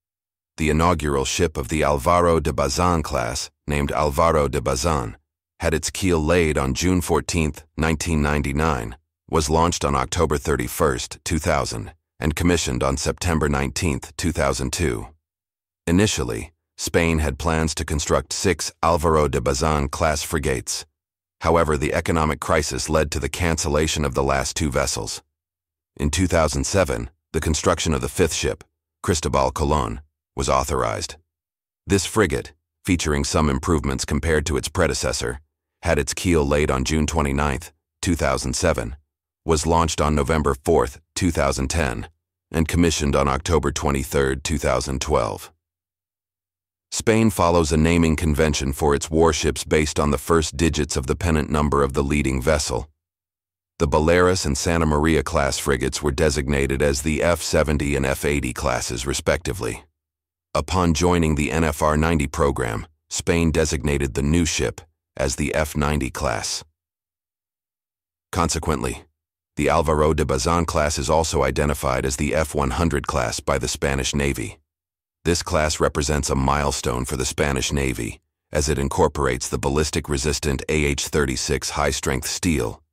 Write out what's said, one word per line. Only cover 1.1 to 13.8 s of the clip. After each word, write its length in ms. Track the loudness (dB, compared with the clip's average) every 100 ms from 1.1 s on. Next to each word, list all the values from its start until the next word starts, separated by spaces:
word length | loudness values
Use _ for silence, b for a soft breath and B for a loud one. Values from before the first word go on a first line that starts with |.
| -2 -2
ship 320 | 0 -2 -2
of 100 | -4
the 160 | 0
Alvaro 560 | 2 2 2 4 4 2
de 140 | 0
Bazan 500 | -2 -2 0 2 2
class, 460 | 0 -2 -4 -6 -10 _ -4
named 240 | -2 -2
Alvaro 560 | 0 0 2 2 4 2
de 140 | 0
Bazan, 560 | -2 -2 0 -2 -4 -10 _ _ _ -6
had 140 | -2
its 160 | -2 -2
keel 340 | -4 0 2
laid 340 | 2 2 2 0
on 160 | -2
June 280 | 0 0 0
fourteenth, 640 | 2 0 0 -2 -2 -4 -10 -2
nineteen 460 | 0 0 0 0
ninety-nine, 720 | 2 0 -2 0 0 0 -4 -12 _ _ _
was 200 | -2 2
launched 340 | 2 2 0
on 100 | 0
October 440 | 0 -2 0 0 0
thirty-first, 800 | 0 -2 -2 0 0 0 -6 -10 -4
two 120 | -2
thousand, 560 | 0 0 -2 -6 -10 -16 _ -6
and 160 | -4 0
commissioned 460 | 2 2 0 0
on 140 | 0 0
September 540 | -2 -2 0 0 2
nineteenth, 640 | 0 -2 -2